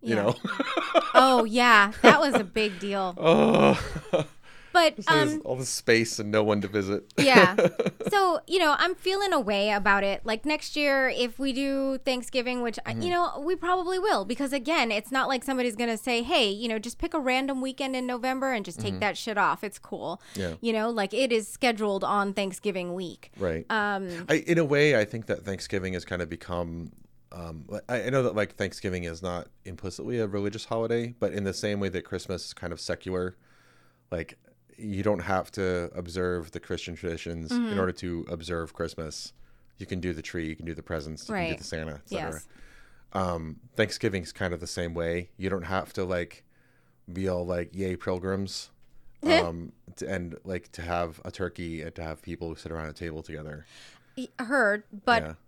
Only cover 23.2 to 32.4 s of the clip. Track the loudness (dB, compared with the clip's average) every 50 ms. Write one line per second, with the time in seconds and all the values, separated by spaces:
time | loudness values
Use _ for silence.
23.2 | -18 -20 -6 -2 -2 0 0 -2 -2 -2 -2 0 0 0 0 -2 -4 -6 -8 -8
24.2 | 0 2 2 2 4 2 2 2 4 4 4 6 6 6 6 6 4 2 -2 -8
25.2 | -4 -4 -4 -4 -4 -6 -6 -6 -6 -4 -4 -2 -2 -2 -4 -4 -4 -4 -4 -4
26.2 | -4 -4 -6 -10 -8 -6 -4 -4 -4 -4 -6 -8 -10 -12 -14 -18 -20 -20 -20 -20
27.2 | -20 _ -14 -12 -12 -12 -12 -14 -12 -10 -12 -10 -6 -4 -4 -2 -2 0 2 2
28.2 | 2 2 2 0 0 -2 -2 -4 -4 -4 -4 -6 -6 -4 -4 -4 -4 -6 -8 -6
29.2 | -6 -4 -4 -4 -6 -10 -16 _ _ -14 -14 -10 -10 -10 -8 -8 -6 -4 -2 -2
30.2 | -2 -2 -2 -2 -2 -4 -4 -6 -8 -4 -4 -2 0 0 0 -2 -2 -4 -4 -4
31.2 | -2 -2 -2 -2 -2 -2 -2 -2 -2 -2 -2 -2 -2 -2 -2 -4 -6 -4 -6 -6
32.2 | -6 -6 -6 -6